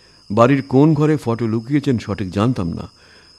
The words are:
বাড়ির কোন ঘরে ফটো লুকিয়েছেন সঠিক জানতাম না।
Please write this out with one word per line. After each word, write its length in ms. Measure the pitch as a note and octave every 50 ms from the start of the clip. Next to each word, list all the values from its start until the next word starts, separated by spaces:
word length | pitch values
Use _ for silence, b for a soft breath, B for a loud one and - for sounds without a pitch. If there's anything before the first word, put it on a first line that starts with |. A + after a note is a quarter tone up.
| b b b b b -
বাড়ির 300 | G2+ A2 A#2 B2+ C#3+ C#3
কোন 320 | - - B2+ C3 D3 D#3+ D#3
ঘরে 240 | C#3+ D#3 D3+ D#3
ফটো 300 | C#3 - A#2 A2+ A2+ B2
লুকিয়েছেন 520 | A2 A2 A#2 A2+ B2 D3 C#3+ C#3+ D3 B2+ G#2+
সঠিক 320 | - - G2 F2 G2+ F2+
জানতাম 420 | E2+ G2+ G#2+ B2+ B2+ A2 F#2 E2+ -
না। 160 | - F2 - b b b b b b b b b